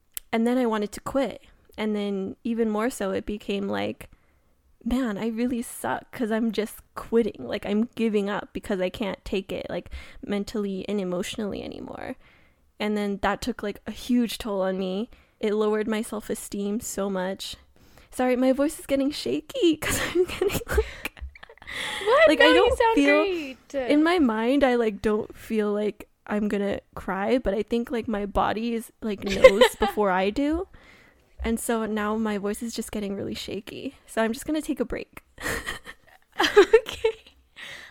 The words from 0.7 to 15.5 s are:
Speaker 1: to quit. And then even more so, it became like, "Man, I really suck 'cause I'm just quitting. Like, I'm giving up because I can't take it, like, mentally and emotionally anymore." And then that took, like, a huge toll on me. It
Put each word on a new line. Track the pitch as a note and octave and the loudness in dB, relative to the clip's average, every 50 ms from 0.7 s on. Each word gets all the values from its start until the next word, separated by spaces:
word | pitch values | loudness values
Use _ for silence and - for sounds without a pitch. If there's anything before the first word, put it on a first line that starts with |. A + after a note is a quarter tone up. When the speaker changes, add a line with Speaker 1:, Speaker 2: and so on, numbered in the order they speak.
| A3 G#3+ G#3 G3+ - | 0 0 -2 -4 -8
Speaker 1:
to | - | -10
quit. | - - - C4+ C4+ G#3 - - _ - - _ _ _ - | -8 -4 -2 -2 -2 -2 -4 -8 _ -20 -20 _ _ _ -8
And | - G#3+ G#3+ G#3+ | -6 -4 -2 -2
then | G#3 G3+ G3+ G3+ F#3+ F#3+ G3 - - - | -2 -2 -2 -2 -4 -4 -6 -8 -8 -6
even | A3+ A#3 A3 A#3 A3 | -4 0 0 0 0
more | G#3 G#3 A3 B3+ | 2 0 0 -2
so, | - - G#3 F#3+ | -2 -2 -4 -2
it | F#3+ G3 G#3 | -2 -4 -4
became | - G#3 G#3 - - G3+ G3 G3+ G3 | -4 -8 -6 -4 -4 -4 -4 -2 -4
like, | G#3 G3+ G3+ G#3+ G#3+ - - - _ - _ _ _ _ _ _ _ _ _ _ _ _ - | -4 -4 -4 -4 -6 -8 -12 -20 _ -20 _ _ _ _ _ _ _ _ _ _ _ _ -4
"Man, | A#3 B3 B3+ C4+ A#3 G3+ F#3+ | -2 0 0 0 0 -2 -2
I | G#3+ A#3 | -4 -4
really | A3+ A3 A#3+ B3 B3 A#3 A#3+ | -2 -2 -2 -2 -2 -2 -6
suck | - - - - - - - - _ - | -8 -10 -8 -6 -4 -4 -4 -6 _ -8
'cause | - B3+ G#3 | -6 -4 -2
I'm | A3 A3 A#3 A3+ G3 | 0 0 0 0 0
just | - G#3 - - - - _ - | -2 -4 -4 -6 -14 -20 _ -14
quitting. | - - - A3+ A#3 A#3 G#3 - - - | -14 -6 0 2 2 2 2 0 -8 -10
Like, | - - G3+ - | -8 -8 -6 -4
I'm | F#3 G3+ G#3+ A3+ B3 - | 0 0 0 0 0 -2
giving | - A3+ A3+ G#3 G#3 G3 G3+ | -2 0 0 2 0 0 0
up | G#3 F#3 - - - | -2 -4 -6 -6 -10
because | F#3+ - - G#3+ F#3 | -8 -6 -4 -2 -2
I | F3+ F#3 | -2 -2
can't | - - A3 F#3+ - - - | -2 -4 -6 -6 -6 -8 -8
take | - - F#3+ G3 - - | -4 -4 -4 -4 -4 -6
it, | - - - | -8 -6 -6
like, | - F3+ - - - - - - - - - | -6 -8 -8 -8 -12 -14 -14 -16 -18 -12 -6
mentally | - G3+ G3+ G3 - - G#3+ G3+ G3 F#3+ F#3 - - | -4 -4 -4 -4 -4 -4 -4 -4 -4 -4 -6 -6 -4
and | G3+ G#3 | -2 -2
emotionally | F#3 F3+ F3+ F3+ G#3 - - - G#3+ G3 - - - | -2 -2 -2 -2 -4 -4 -6 -6 -6 -6 -6 -6 -8
anymore." | - - - - - - - - - B3+ - - - _ _ _ _ _ _ _ _ _ - | -10 -10 -12 -12 -12 -12 -12 -10 -12 -12 -12 -16 -20 _ _ _ _ _ _ _ _ _ -6
And | G#3+ G#3+ G#3+ | -2 -2 0
then | G#3 G#3 G3+ G3+ G3 - | 0 -2 -2 -2 -2 0
that | G3+ G3+ - - | 0 -2 -2 -2
took, | B3+ A3 - - | -6 -6 -4 -4
like, | G#3 G3+ - - | -8 -8 -8 -10
a | - G#3+ | -12 -12
huge | - - - B3 B3 A#3+ G3+ - - | -8 -2 2 2 4 2 2 -2 -6
toll | - A#3 G3+ F#3+ F#3 | -6 -4 -2 0 0
on | F#3+ F#3+ F#3 | 0 0 0
me. | F#3+ F#3 F#3 G3 A#3 - - - _ _ _ - | -2 -2 -2 -4 -4 -6 -10 -18 _ _ _ -4
It | - G#3+ | -2 0